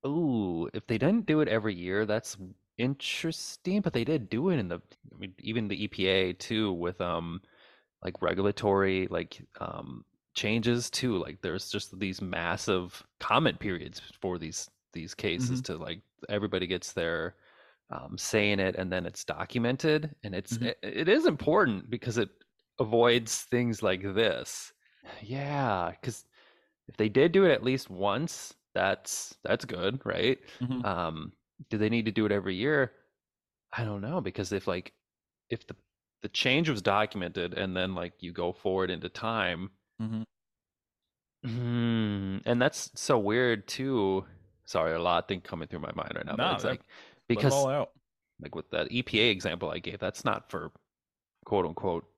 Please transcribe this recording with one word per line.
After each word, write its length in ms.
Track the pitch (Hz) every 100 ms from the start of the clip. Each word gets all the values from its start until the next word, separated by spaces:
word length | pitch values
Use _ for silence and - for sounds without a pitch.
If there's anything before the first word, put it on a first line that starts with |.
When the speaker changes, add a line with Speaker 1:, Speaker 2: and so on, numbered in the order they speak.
| 135
Speaker 1:
Ooh, 600 | 151 160 120 98 82 85
if 140 | - -
they 100 | 113
didn't 280 | 139 226 208
do 140 | 156
it 60 | 151
every 260 | 110 107 90
year, 300 | 90 98 107
that's 320 | 107 - 98 92 95 _ -
interesting, 1040 | 127 139 - - 165 160 - - - 202
but 120 | -
they 100 | 123 117
did 240 | 156 104
do 200 | 110 175
it 100 | 165
in 80 | 92
the, 120 | 87 _ - -
I 40 | -
mean, 180 | 101 -
even 280 | - 117 104
the 140 | 98
E 40 | 104
P 180 | - 95
A 260 | 95 92
too, 400 | 87 - 110 107
with, 280 | 90 87 92
um, 400 | 87 82 85 85 _ _ - - _ _
like, 180 | 92 87
regulatory, 840 | 85 87 101 101 107 98 95 95 92
like, 380 | 87 - - - -
um, 440 | - - - - - _ _ -
changes 540 | 104 113 113 120 117
too. 260 | - 127 98
Like, 240 | 71 76
there's 280 | 92 87 -
just 260 | 104 - 92
these 220 | 98 92
massive 840 | 95 87 85 87 - 92 87 - - _
comment 400 | - 117 120 -
periods 420 | 104 87 - - - -
for 160 | 95 90
these, 300 | 80 - - _ _
these 220 | 85 82 -
cases 440 | 104 82 123 127
Speaker 2:
Mm-hmm. 20 |
Speaker 1:
to, 140 | 127 80
like, 240 | 80 92 _ _ -
everybody 380 | 104 101 95 90
gets 260 | 90 -
their, 440 | - 85 85 85 - _ - - _ _
um, 260 | - 65 -
say 340 | - 110 104
in 80 | 101
it, 140 | 95 -
and 140 | 92
then 120 | 90 85
it's 180 | - -
documented, 920 | 80 90 123 117 131 160 151 151 -
and 120 | 104 95
it's, 220 | - 117
Speaker 2:
Mm-hmm. 100 | 120
Speaker 1:
it, 120 | -
it 260 | 101 - 160
is 160 | 247 320
important 640 | 147 - 180 165 98 -
because 260 | 117 - 117
it 100 | 110 _ _ _ _ -
avoids 640 | 113 117 120 120 117 -
things 400 | - 120 120 110
like 180 | 104 92 98 98
this. 580 | 110 67 - - - _ _ _ - -
Yeah, 720 | 104 135 143 143 131 95 85 82
'cause 240 | - - - _ - _ _ _ -
if 100 | -
they 120 | 107
did 220 | 104 160
do 120 | 180 185
it 60 |
at 100 | 127
least 260 | 120 131 -
once, 680 | 92 101 104 151 - - - _
that's, 640 | 92 95 98 - - - -
that's 220 | - 104 -
good, 360 | 87 92 131 104
right? 340 | 87 110 131 - -
Speaker 2:
Mm-hmm. 200 | 123 127
Speaker 1:
Um, 500 | 110 87 85 80 78 - _ _ -
do 80 | 110
they 120 | 107
need 160 | 117 110
to 60 |
do 140 | 107 107
it 40 |
every 220 | 101 92 92
year? 380 | 127 151 127 _ _ _ _ _ _ _ _
I 100 | - 113
don't 160 | 101
know, 200 | 104 175
because 300 | 98 - 98
if, 160 | 98 -
like, 260 | 90 - _ _ _ _ _ _
if 180 | - -
the, 80 | - _ _ _ _
the 80 | 104
change 400 | - 135 139 165
was 120 | 113
documented 720 | 95 101 107 104 87 92 87
and 220 | 90 95 92
then, 200 | 92 92
like, 260 | 87 _
you 100 | 87
go 200 | 87 87
forward 360 | 90 98 95 92
into 200 | 87 90
time, 640 | - 113 113 92 85 95 _ _ _
Speaker 2:
Mm-hmm. 240 | 110 110 110 _ _ _ _ _ _ _ _ _ _ _
Speaker 1:
hmm, 920 | 123 117 120 120 117 113 110 101 95 95 -
and 160 | 120
that's 300 | 127 - - -
so 180 | - 127
weird 500 | 101 113 127 110 -
too. 580 | - 135 127 98 95 92 - - _ -
Sorry, 280 | - 80
a 60 | 82
lot 240 | 85 85
of 40 | -
things 160 | 95
coming 240 | - 85 76
through 120 | 85
my 120 | 76
mind 200 | - - 82
right 100 | -
now, 120 | -
but 120 | 156
Speaker 2:
Nah, 20 |
Speaker 1:
it's 120 | -
Speaker 2:
that, 0 |
Speaker 1:
like, 180 | - 127 - - - _ _
Speaker 2:
let 120 | 120 139
it 40 |
Speaker 1:
because, 20 |
Speaker 2:
all 160 | 135 135
out. 220 | 143 - _ _ _ _ _
Speaker 1:
like, 140 | - 82
with 140 | -
that 200 | 80 78
E 120 | 120
P 180 | - 110
A 100 | 117
example 400 | 98 87 87 90
I 80 | 78
gave, 200 | - 104
that's 260 | 95 - 123
not 260 | 101 -
for 200 | 90 80 _ _ _ _ _ _ _ -
quote 200 | 101 82
unquote 400 | 85 98 85 -